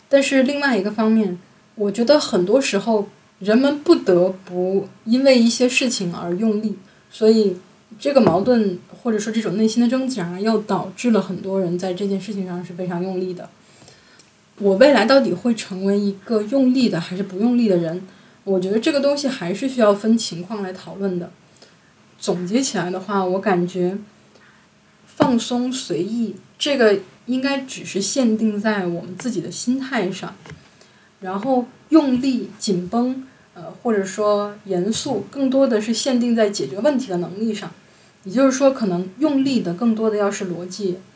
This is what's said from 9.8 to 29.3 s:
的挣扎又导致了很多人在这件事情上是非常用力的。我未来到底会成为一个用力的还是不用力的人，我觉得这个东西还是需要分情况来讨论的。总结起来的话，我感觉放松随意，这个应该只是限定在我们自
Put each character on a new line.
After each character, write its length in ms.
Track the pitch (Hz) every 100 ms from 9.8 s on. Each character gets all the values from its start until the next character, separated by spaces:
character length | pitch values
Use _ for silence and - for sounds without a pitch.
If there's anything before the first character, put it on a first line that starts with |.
的 40 | 240
挣 220 | 262 262
扎 320 | 208 175 180
又 160 | 214 214
导 280 | - 185 190 -
致 140 | 247
了 100 | 208
很 220 | 190 180
多 180 | 190 190
人 180 | 180 175
在 140 | 190
这 160 | 180 202
件 100 | 196
事 140 | 190
情 140 | 196 185
上 180 | 175
是 80 | 175
非 160 | 175 180
常 140 | 175
用 180 | 185 185
力 140 | 185
的。 160 | 175 - - _ - - - _ - - _ _ -
我 160 | 202 190
未 180 | 277
来 100 | 254
到 160 | 226 269
底 140 | 220
会 200 | 175 240
成 300 | 226 - 185
为 160 | 196 202
一 160 | 202 -
个 160 | - 220
用 280 | 214 277 254
力 160 | 262 226
的 100 | 165
还 160 | 170
是 80 | 180
不 160 | 190 185
用 200 | 233 240
力 100 | 226
的 80 | 175
人， 260 | 165 175 - - - _
我 140 | 202 190
觉 120 | 190
得 100 | 220
这 100 | 269
个 100 | 285
东 140 | 277
西 140 | 285 277
还 240 | - 170
是 160 | 202 269
需 140 | 247
要 100 | 208
分 240 | 202 220 233
情 260 | - 165
况 200 | 180 220
来 100 | 185
讨 220 | 185 170
论 240 | 170 196 180
的。 120 | - - _ _ - _ _ _ _ _
总 280 | - 180 180
结 120 | 233
起 200 | 269 196
来 120 | 175
的 100 | 190
话， 220 | 190 196
我 160 | 185 190
感 300 | 208 180 175
觉 300 | 185 180 202 - _ _ - - _ _ _ _ _ -
放 320 | - 285 233
松 340 | - 247 254
随 300 | 254 - 165
意， 320 | 190 233 214 - - _
这 180 | 294 262
个 220 | 214 190 - -
应 160 | - 254
该 220 | 269 269
只 240 | 262 185 175
是 160 | 190
限 340 | 196 277 233 214
定 240 | 220 208
在 240 | 220 202
我 160 | 180 170
们 160 | 180 180
自 140 | 247